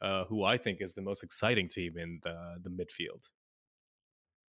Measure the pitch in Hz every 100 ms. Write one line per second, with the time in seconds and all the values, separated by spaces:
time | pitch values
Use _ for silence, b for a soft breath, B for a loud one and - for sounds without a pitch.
0 | 98 95 92 110 98 120 113 92 95 101
1 | 98 101 - - 107 117 87 - 87 82
2 | 82 85 85 85 87 87 92 90 87 -
3 | 85 - - _ _ _ _ _ _ _
4 | _ _ _ _ _